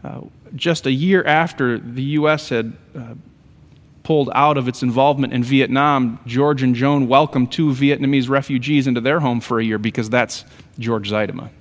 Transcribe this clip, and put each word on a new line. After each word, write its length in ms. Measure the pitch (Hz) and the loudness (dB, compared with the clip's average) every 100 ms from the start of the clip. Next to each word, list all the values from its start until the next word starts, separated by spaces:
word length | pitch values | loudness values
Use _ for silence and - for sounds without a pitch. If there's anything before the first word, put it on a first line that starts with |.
uh, 180 | - - - - - 147 | -14 -14 -16 -20 -18 -6
just 320 | 170 160 - | -2 -2 0
a 40 | |
year 320 | 131 170 190 | 0 2 2
after 540 | 151 151 165 - 127 117 | 4 2 2 0 -2 -2
the 260 | 120 120 | -6 -8
U 240 | 135 151 151 | -2 0 2
S 220 | 151 151 | 0 -2
had, 240 | 120 113 - - - | -4 -4 -8 -18 -16
uh, 160 | 113 113 - _ - - - - - - | -16 -18 -20 _ -20 -20 -20 -20 -20 -20
pulled 260 | - 156 135 - | -2 0 2 2
out 220 | 147 143 | 2 2
of 100 | 123 | -2
its 160 | 120 | -2
involvement 500 | 127 120 139 139 131 | -2 4 2 2 0
in 100 | 127 | -2
Vietnam, 760 | 120 135 127 131 147 143 123 113 120 | 2 2 4 2 2 2 0 -4 -6
George 340 | 120 147 143 | 0 2 2
and 140 | 131 120 | 0 2
Joan 320 | 135 147 127 | 2 0 4
welcomed 440 | 135 151 135 127 | 4 4 0 -2
two 200 | - 156 | 0 0
Vietnamese 580 | 131 139 143 139 139 123 | 2 2 2 2 0 2
refugees 580 | 139 135 131 123 147 135 | -2 0 -4 0 0 2
into 140 | 120 | 0
their 180 | 120 156 | 0 0
home 220 | 143 120 | 0 -2
for 180 | - 117 | -2 -2
a 40 | |
year 160 | 113 110 | 0 -2
because 300 | 110 113 110 | -2 -4 -2
that's 340 | 123 113 - - - - - | 0 0 -4 -14 -20 -20 -10
George 320 | 117 113 101 | -4 -4 -2
Zeidema. 400 | 107 104 - - - | -2 -2 -6 -14 -20